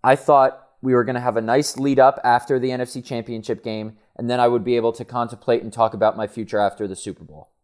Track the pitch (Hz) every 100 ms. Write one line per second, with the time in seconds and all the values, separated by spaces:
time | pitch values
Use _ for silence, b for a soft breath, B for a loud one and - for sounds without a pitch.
0 | - 139 - 143 131 - _ _ 131 123
1 | 120 123 123 113 110 131 147 - 139 135
2 | 131 - 123 120 - 131 127 127 123 131
3 | - 117 113 113 110 107 117 110 107 110
4 | _ - 120 123 120 120 107 120 113 113
5 | 113 120 117 113 - 120 113 117 113 104
6 | 107 107 107 - 107 107 101 - 101 95
7 | 104 87 76 78 - _